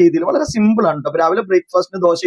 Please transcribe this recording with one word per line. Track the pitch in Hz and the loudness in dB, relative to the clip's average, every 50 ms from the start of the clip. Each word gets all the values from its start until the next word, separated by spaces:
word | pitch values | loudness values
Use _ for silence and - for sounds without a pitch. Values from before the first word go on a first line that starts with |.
രീതിയിൽ | 180 170 156 165 170 | 4 2 2 0 -2
വളരെ | 185 - - - | -2 -2 -2 -2
സിമ്പിൾ | - - 233 214 214 226 214 220 170 | -4 -2 0 2 2 2 2 0 0
ആണ് | 151 151 | -2 -2
കേട്ടോ. | 139 147 | -6 -6
അപ്പൊ | 143 165 160 | -2 0 0
രാവിലെ | 160 185 214 | 0 0 -2
ബ്രേക്ക്ഫാസ്റ്റിന് | 220 190 190 180 - _ - 180 185 - 190 190 180 175 | -2 0 0 -2 -2 _ -2 -2 -2 -2 -6 -2 0 0
ദോശ | 170 170 180 | 0 2 0